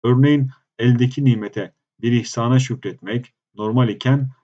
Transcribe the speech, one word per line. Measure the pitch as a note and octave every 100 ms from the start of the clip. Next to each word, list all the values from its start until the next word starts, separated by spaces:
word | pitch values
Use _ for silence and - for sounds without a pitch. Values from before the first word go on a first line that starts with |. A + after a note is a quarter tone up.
Örneğin | A#2+ B2+ C#3+ D3 C3 - _ -
eldeki | A#2+ A#2+ B2 D3 C3+
nimete, | A2 G#2 - F#2 _ _ _
bir | A#2
ihsana | A#2+ - - A#2 B2+
şükretmek | C3 A#2 G2 F2+ F#2+ A#2+ B2+ _ _ G2+
normal | G#2+ A#2+ A#2+
iken | G2+ B2+ C#3 C3+ -